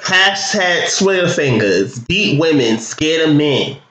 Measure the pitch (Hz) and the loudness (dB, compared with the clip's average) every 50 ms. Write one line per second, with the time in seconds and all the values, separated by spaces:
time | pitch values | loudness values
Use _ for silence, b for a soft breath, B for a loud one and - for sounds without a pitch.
0 | - - 185 185 190 196 196 196 - - - 214 185 180 175 160 135 - - - | -4 0 2 2 2 2 0 -2 -6 -4 -2 -2 0 0 0 0 -2 -2 -2 0
1 | 196 190 196 185 175 175 - - 151 139 123 110 110 101 95 87 101 - - 127 | 0 2 2 2 0 0 0 0 0 0 2 2 2 2 2 0 0 -2 -4 -12
2 | 120 - 170 196 208 - - 143 160 165 156 143 123 113 110 110 113 - - - | -6 -4 -2 -2 0 0 0 0 2 2 2 2 2 2 0 -2 -4 -8 -8 -4
3 | 156 156 160 160 160 156 151 143 147 151 139 117 95 80 69 - - _ | -2 -2 0 0 2 2 2 2 2 2 0 0 -2 -4 -6 -12 -16 _